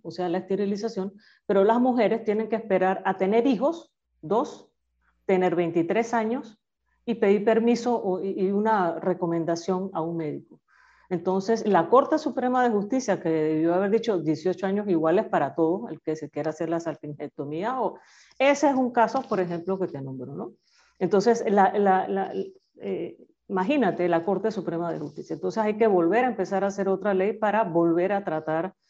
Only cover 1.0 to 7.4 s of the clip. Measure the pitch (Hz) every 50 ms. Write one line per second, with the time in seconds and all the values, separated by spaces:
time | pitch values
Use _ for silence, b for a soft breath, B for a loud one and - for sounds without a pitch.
1 | 190 202 - b b b b b b - 196 196 196 214 226 247 247 254 240 247
2 | 208 180 220 226 - 214 202 220 208 - 226 214 220 - 190 175 185 190 190 -
3 | - 196 190 196 190 190 220 240 - 277 240 185 262 320 339 - - _ _ _
4 | _ _ _ _ 156 156 202 240 302 - - - - _ _ _ _ _ _ _
5 | _ _ _ _ _ - 190 185 180 180 170 175 170 165 165 175 160 165 196 226
6 | 226 226 240 226 220 220 247 285 - - - _ _ _ _ _ _ _ _ _
7 | - 240 - - 214 196 208 202